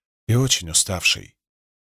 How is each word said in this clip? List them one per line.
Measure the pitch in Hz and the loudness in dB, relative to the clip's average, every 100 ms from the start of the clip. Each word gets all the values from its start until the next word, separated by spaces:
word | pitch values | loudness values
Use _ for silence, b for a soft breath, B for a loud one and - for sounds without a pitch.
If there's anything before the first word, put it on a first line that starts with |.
| _ _ - | _ _ 0
и | 117 | 2
очень | 131 - 85 | 2 0 0
уставшей. | 78 - 90 - - - _ _ _ _ _ | -2 0 0 -2 -2 -6 _ _ _ _ _